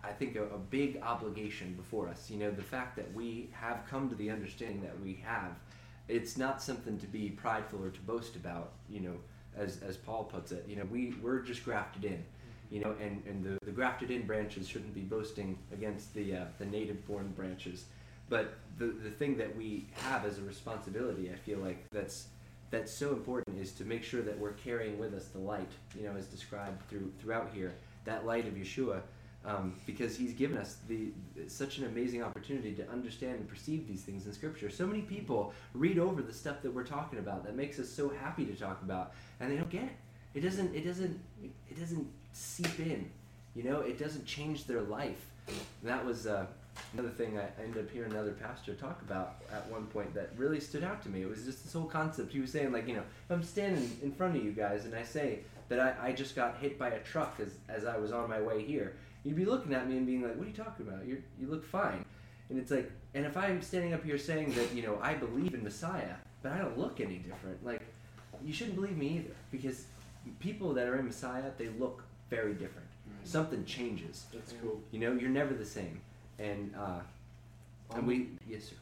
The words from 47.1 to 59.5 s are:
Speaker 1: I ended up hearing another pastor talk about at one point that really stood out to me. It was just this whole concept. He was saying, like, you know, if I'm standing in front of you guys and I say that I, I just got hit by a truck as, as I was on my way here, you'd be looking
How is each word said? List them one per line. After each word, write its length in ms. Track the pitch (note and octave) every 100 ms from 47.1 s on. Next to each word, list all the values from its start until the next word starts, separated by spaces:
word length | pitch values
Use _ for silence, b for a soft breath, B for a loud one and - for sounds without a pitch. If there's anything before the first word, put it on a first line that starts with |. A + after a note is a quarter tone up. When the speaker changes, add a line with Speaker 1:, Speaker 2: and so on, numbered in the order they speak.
| A#2 A2+ G#2+
Speaker 1:
I 60 | G2 -
ended 240 | A2 A2+ G2
up 60 |
hearing 200 | B2 A2
another 200 | G#2+ G#2
pastor 420 | G2+ A2+ B2 -
talk 280 | G2+ - F3
about 360 | - F#2+ F2+ - -
at 120 | G#2+ G#2+
one 140 | A2+ G#2+
point 260 | G#2+ F#2+ E2
that 160 | F#2 A2+
really 220 | C#3 D#3
stood 240 | C#3 -
out 180 | F3+ G#3+
to 60 | -
me. 120 | F#2+
It 80 | F#2+
was 160 | A2 B2
just 180 | B2+
this 100 | -
whole 120 | E3 D#3
concept. 480 | D#3+ D#3 - -
He 80 | C#3
was 100 | B2+
saying, 220 | D3+ C3+
like, 140 | A#2+ A#2
you 60 | A2+
know, 80 | - B B
if 60 |
I'm 120 | F3
standing 540 | E3 G3+ G3+ F3 A#2+ -
in 80 | C#3
front 240 | C#3 F#3 D3+
of 80 |
you 80 | G#2+
guys 340 | G#2 G#2 G#2 A2
and 80 |
I 100 | A2+
say 360 | A#2 D3+ C#3 G#2+ B B -
that 100 | B2
I, 300 | C3 B2+ B2
I 20 |
just 240 | B2 C3+ -
got 220 | A#2+ -
hit 200 | C#3 C#3
by 120 | B2+
a 100 | A2+
truck 400 | - E3 D3 -
as, 160 | G2+ - -
as 160 | A2 A2
I 120 | A2+
was 140 | G#2+
on 180 | A#2 A#2
my 120 | A2
way 220 | A2 G#2+
here, 320 | C3 D3 F#2+ - B B
you'd 120 | C#3+ D#3
be 80 |
looking 300 | F#3+